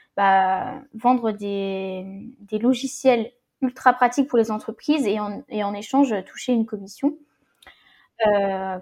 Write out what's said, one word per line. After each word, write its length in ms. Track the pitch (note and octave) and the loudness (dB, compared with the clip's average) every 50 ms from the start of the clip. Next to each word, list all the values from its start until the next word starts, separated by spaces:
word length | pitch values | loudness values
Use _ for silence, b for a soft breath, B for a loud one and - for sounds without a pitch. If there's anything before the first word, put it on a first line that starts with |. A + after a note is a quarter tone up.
| B B B | B B B
bah, 640 | G3+ G3+ G3 F#3+ F#3+ F#3+ F#3 F#3+ F#3 - - - - - - - | 0 4 4 6 4 4 2 0 -2 -2 -6 -8 -12 -14 -16 -8
vendre 360 | A3 - B3 B3+ A#3+ A#3 A3 | -2 2 2 2 2 2 -2
des, 720 | G#3 G#3 G#3 G3+ G3+ G3 G3 G3 F#3+ F#3+ F#3+ F#3+ F#3 F#3 F#3 F#3+ F#3+ G3 G#3 - - - | -2 -4 -4 -4 -4 -2 -2 -4 -4 -4 -6 -6 -8 -8 -10 -10 -12 -14 -14 -16 -18 -20
des 180 | G3+ F#3+ G#3+ G#3+ | -10 -6 -4 0
logiciels 720 | A3+ B3+ B3+ A#3 C4+ C4+ - - - C4 B3 A#3 G#3+ - - _ _ _ _ - | 2 2 2 2 -2 -8 -6 0 2 4 4 4 2 -4 -10 _ _ _ _ -4
ultra 320 | C4+ B3 B3 - - C4 | -4 -4 -2 0 2 2
pratiques 360 | B3 - B3+ A#3+ - C#4+ C4 - | 4 4 2 0 2 0 -2 2
pour 100 | C4 A#3 | 2 2
les 120 | A3 A3 | 2 2
entreprises 560 | G#3+ G#3+ - A3 G#3+ - - C#4+ D#4 D4+ B3 | -2 -6 -6 -8 -12 -6 -2 -2 0 0 0
et 140 | G3+ G#3+ G#3 | 0 -2 -2
en, 220 | G#3 G3+ G3+ F#3 - - | -4 -6 -8 -10 -10 -8
et 140 | - G#3+ | -4 -4
en 120 | G3+ G3+ G#3 | -4 -4 -4
échange 400 | G3+ A3 - C4+ C#4 C#4+ B3 G#3+ F#3+ F#3 | -6 -6 0 2 2 4 4 2 -2 -4
toucher 280 | - - - - B3+ | -8 -14 -8 -2 0
une 140 | B3 A3+ A3 | 0 0 0
commission. 500 | A3+ A3 G3+ G3 F#3 - - C4+ D4 D4 - _ _ _ _ _ b b b b b b b b b b b b b b - A3 | -2 -4 -10 -12 -12 -8 -4 -2 -2 -2 -4 _ _ _ _ _ b b b b b b b b b b b b b b 0 2
Euh, 520 | G#3 G#3 G3+ G3 G3 F#3+ F#3+ F#3+ F#3+ F#3 F3+ | 2 4 2 2 0 -2 -4 -4 -6 -6 -8